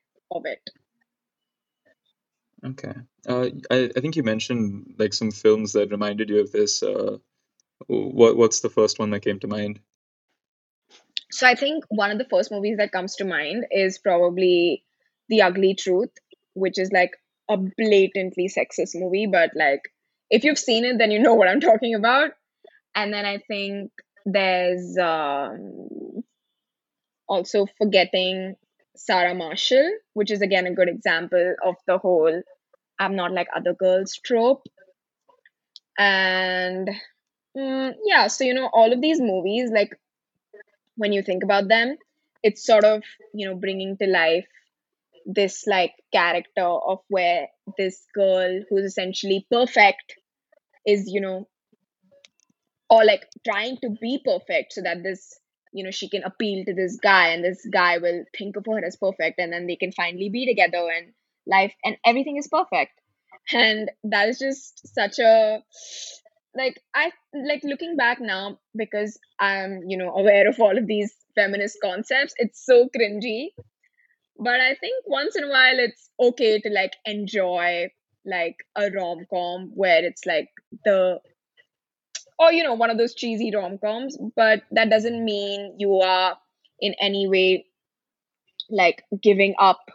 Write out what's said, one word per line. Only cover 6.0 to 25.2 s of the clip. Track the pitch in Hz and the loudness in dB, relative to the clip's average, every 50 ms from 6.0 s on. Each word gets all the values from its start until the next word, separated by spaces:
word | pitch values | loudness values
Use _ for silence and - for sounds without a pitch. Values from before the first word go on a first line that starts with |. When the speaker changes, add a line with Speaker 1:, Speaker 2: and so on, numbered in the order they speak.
| 104 104 101 104 107 104 | -4 -4 -4 -4 -4 0
Speaker 2:
you | 104 104 | 0 0
of | 101 101 | 0 0
this. | - 104 107 104 - - 107 | 0 0 0 0 0 -2 -2
Uh, | 104 104 104 104 104 107 - _ _ _ _ _ _ _ _ _ _ _ _ - | -4 -4 -2 -4 -6 -6 -8 _ _ _ _ _ _ _ _ _ _ _ _ -8
what, | - 113 107 101 98 - 117 117 113 107 | -4 -4 -4 -4 -4 4 6 6 6 8
what's | 113 117 110 - - | 6 4 4 2 -2
the | - 113 | -4 -2
first | - 117 107 104 - - | 0 2 2 2 0 -2
one | 110 107 | -4 -4
that | 104 101 | -4 -4
came | - 110 101 98 | -4 -4 -6 -6
to | - | -6
mind? | 104 104 107 104 104 107 104 _ _ _ _ _ _ _ _ _ _ _ _ _ _ _ _ _ _ _ _ _ _ _ - _ _ - - - _ | -8 -6 -6 -6 -6 -8 -12 _ _ _ _ _ _ _ _ _ _ _ _ _ _ _ _ _ _ _ _ _ _ _ -20 _ _ -14 -14 -14 _
Speaker 1:
So | - - 262 | -8 2 4
I | 254 247 | 4 4
think | 240 277 285 311 320 - - | 4 0 -4 -4 -4 -6 -6
one | 220 214 202 208 | -4 -2 -2 -2
of | 208 208 | -2 -6
the | 254 | -6
first | - 208 180 196 - | -2 0 0 0 0
movies | 208 202 202 208 226 202 | -4 -6 -4 -4 -2 -2
that | 208 - - | -2 -2 -2
comes | 185 180 196 - | -6 -8 -8 -8
to | - 196 | -8 -6
mind | 190 165 147 151 147 185 240 - - | -4 -4 -4 -4 -4 -6 -6 -6 -2
is | - 196 190 190 190 - | -2 0 0 0 -2 -4
probably | - 202 175 175 175 175 175 185 185 180 180 175 175 175 135 - _ _ _ _ _ _ _ _ _ - | -2 0 2 2 2 2 2 2 2 4 4 4 2 2 0 -2 _ _ _ _ _ _ _ _ _ 0
The | 220 214 190 | 4 4 4
Ugly | 180 180 190 196 190 196 | 4 4 2 2 2 2
Truth, | - - 190 180 185 240 - _ _ _ _ - _ _ _ _ | 0 -2 0 0 0 0 -2 _ _ _ _ -20 _ _ _ _
which | 190 190 185 - 202 | -4 -4 -4 -2 -4
is, | 185 196 202 | -4 0 2
like, | 185 180 180 - _ _ _ _ _ _ - | 2 0 0 -2 _ _ _ _ _ _ -4
a | 214 | -2
blatantly | 190 190 190 - - 220 220 208 196 190 190 - 196 185 185 - 185 180 196 | -2 -2 -4 -4 -2 2 4 4 4 4 2 0 -4 -6 -4 -4 -4 -4 -4
sexist | - - - - - - 165 - - | -2 -4 -4 -4 -4 -6 -6 -6 -6
movie, | 170 185 180 185 202 220 | -8 -4 -2 -2 -2 -2
but, | 202 190 175 165 - - | 2 2 2 2 2 0
like, | 156 156 139 139 139 _ - _ _ _ _ _ _ _ - | 0 0 0 0 -2 _ -12 _ _ _ _ _ _ _ 2
if | 208 226 262 | 2 2 4
you've | 302 294 - | 2 0 0
seen | - 262 226 226 240 | 0 0 0 0 0
it, | 247 254 220 | 0 2 2
then | 233 208 208 | 2 2 4
you | 214 | 4
know | 254 320 330 | 6 6 6
what | 226 190 | 6 6
I'm | 180 196 285 | 4 4 2
talking | 302 359 220 220 254 233 226 | 4 4 4 4 2 -2 -2
about. | 208 208 233 254 277 302 285 - _ _ _ _ _ _ - _ _ _ _ - | 0 2 2 2 2 2 0 -4 _ _ _ _ _ _ -20 _ _ _ _ -6
And | 208 208 208 208 | -6 -4 -4 -4
then | 208 202 | -4 -4
I | 202 202 202 | -4 -6 -6
think | _ - 214 202 202 196 202 202 196 - _ - _ _ _ _ - | _ -8 -8 -6 -6 -6 -8 -10 -12 -14 _ -20 _ _ _ _ -8
there's, | 202 190 202 190 190 185 180 180 180 180 180 180 175 175 180 | -2 0 0 2 2 2 2 2 0 -2 -2 -6 -6 -2 -2
um, | 175 165 160 156 | 0 0 0 -2